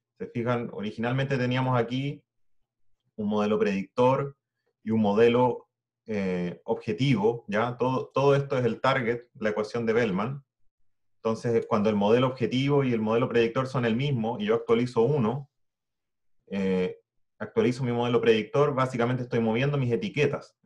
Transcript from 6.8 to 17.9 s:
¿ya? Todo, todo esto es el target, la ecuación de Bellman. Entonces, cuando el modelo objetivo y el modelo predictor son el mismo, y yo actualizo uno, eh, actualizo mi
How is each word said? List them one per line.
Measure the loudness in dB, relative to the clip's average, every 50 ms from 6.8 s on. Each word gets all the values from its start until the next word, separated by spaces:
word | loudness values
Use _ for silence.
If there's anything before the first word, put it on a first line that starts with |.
| -4 -4 -2 0 2 2 2 2 2 0 0 -2 -6
¿ya? | -4 -2 -2 -2 -2 -2
Todo, | -2 -2 -2 -2 -2 -4 -4
todo | -2 2 2 4 4
esto | 2 0 -2 -2 0
es | 0
el | 0 0 0
target, | 0 0 0 0 0 -2 -4 -4 -6 _ -10
la | -4 -4 -2
ecuación | -2 -2 -4 -4 -4 -4 0
de | 0
Bellman. | 2 2 2 0 0 -2 -2 -4 -6 -10 -14 _ _ _ _ _ _ _ _ _ _ _ _ _ _
Entonces, | _ -4 -4 -4 -2 -2 0 0 0 0 0
cuando | 0 2 2 2
el | 2
modelo | 4 4 4 4 4 4
objetivo | 2 0 -2 -2 -2 0 0 0 2 2 2
y | 2 2
el | 0 0
modelo | 0 0 0 0 0 2
predictor | 2 2 2 2 0 -2 -4 -2
son | -2 -2 0
el | 0 0
mismo, | 0 0 -2 -2 -2 -2 -4 -4 -2
y | 0
yo | 0 0
actualizo | 0 2 2 2 2 0 0 2 2
uno, | 2 2 2 2 0 0 -2 -4 -8 -14 _ _ _ _ _ _ _ _ _ _ _ _ _ _ _ _ _ _ _ -8
eh, | -4 -2 0 0 0 0 0 -2 -4 -8 _ _ _ _ _ _ _ -14
actualizo | -12 -4 0 0 2 2 0 -2 -2
mi | -2